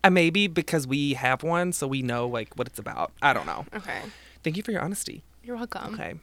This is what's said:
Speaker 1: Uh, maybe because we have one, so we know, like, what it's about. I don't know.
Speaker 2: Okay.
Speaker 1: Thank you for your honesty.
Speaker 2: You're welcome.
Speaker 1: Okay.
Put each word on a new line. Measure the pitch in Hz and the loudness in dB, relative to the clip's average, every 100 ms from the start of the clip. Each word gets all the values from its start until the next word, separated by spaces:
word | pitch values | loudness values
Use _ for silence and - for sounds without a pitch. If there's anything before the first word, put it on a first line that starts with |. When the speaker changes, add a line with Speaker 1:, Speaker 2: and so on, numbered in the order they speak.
Speaker 1:
Uh, | 196 | 8
maybe | 180 165 180 202 | 8 6 4 2
because | 165 - 165 131 | 2 0 0 0
we | 139 143 127 | 0 0 2
have | 127 131 | 2 2
one, | 156 170 180 | 0 0 0
so | 170 139 | -2 -2
we | 135 | -2
know, | 127 120 123 | 0 0 -2
like, | 120 110 - | -2 -6 -6
what | 123 | -6
it's | - | -6
about. | 104 64 82 - | -8 -4 -4 2
I | 139 | 4
don't | 127 - | 4 0
know. | 76 - 214 | -6 -6 -10
Speaker 2:
Okay. | - - - - - - | -8 -8 -10 -16 -20 -8
Speaker 1:
Thank | - 165 | -6 -4
you | |
for | 226 | -4
your | 202 | -4
honesty. | 165 196 - - - - | -4 -6 -8 -12 -18 -20
Speaker 2:
You're | 233 240 | -12 -8
welcome. | 240 - - | -8 -8 -10
Speaker 1:
Okay. | 220 85 156 | -8 -10 -10